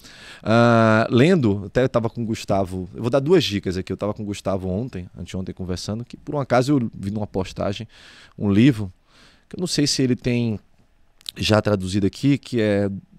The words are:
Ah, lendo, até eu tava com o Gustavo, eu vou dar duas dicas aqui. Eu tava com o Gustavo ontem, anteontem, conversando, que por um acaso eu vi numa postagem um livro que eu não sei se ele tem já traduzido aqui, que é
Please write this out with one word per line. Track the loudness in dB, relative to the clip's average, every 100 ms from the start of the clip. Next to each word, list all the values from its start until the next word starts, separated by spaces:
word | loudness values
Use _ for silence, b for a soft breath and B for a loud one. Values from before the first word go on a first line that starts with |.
| B B B B
Ah, | 2 4 6 6 6 4 4
lendo, | 4 6 4 2 0 -2
até | 0
eu | 0
tava | 0 -2
com | -4
o |
Gustavo, | -6 -6 -2 -2 -2 -6 -10
eu | -8
vou | -2
dar | 0
duas | 4 2
dicas | 2 -2 -4 -6
aqui. | -6
Eu | -6
tava | -6
com | -6
o | -8
Gustavo | -6 -4 -4 -4
ontem, | -4 -6 -10 -14 -14
anteontem, | -10 -10 -10
conversando, | -10 -8 -8 -6 -8
que | -10 -16
por | -8 -6
um |
acaso | 0 2 2
eu | 0 0
vi | -6 -8
numa | -6 -6
postagem | -6 -6 -6 -6 -6 -12 B B B B B
um | 2
livro | 6 6 4 -4 -12 _ b b b b
que | -8
eu |
não | -4
sei | -2 0
se | 0
ele | 0 0
tem | -2 -2 -2 -4 _ _ _ _ _ _ -14 -6
já | 2 2
traduzido | 4 0 0 0 0
aqui, | 0 0 0
que | -2 -2
é | 0 2 0 -4 -12